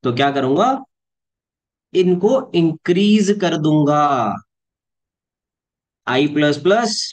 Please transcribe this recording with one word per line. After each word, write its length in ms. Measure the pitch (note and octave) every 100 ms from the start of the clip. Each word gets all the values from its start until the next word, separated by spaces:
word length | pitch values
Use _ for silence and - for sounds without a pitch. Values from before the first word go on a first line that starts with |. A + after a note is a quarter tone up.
तो 100 | C3+
क्या 160 | A#2+ C#3
करूंगा? 380 | C#3 B2+ D3 A#3+ C4 - _ _ _ _ _ _ _ _ _ _
इनको 380 | F3 F#3 F3+ G3+ C4 C4
increase 760 | E3+ E3 D#3 - F3+ G#3 G#3+ G3 G3+
कर 160 | F3 E3
दूंगा, 420 | D3+ D3+ D3 D3 D3 C3+ G#2+ G2 _ _ _ _ _ _ _ _ _ _ _ _ _ _ _ _ -
आई 200 | B2+ D3
प्लस 280 | D3 D3 C#3+
प्लस 300 | D#3 G#3+ A3+ - -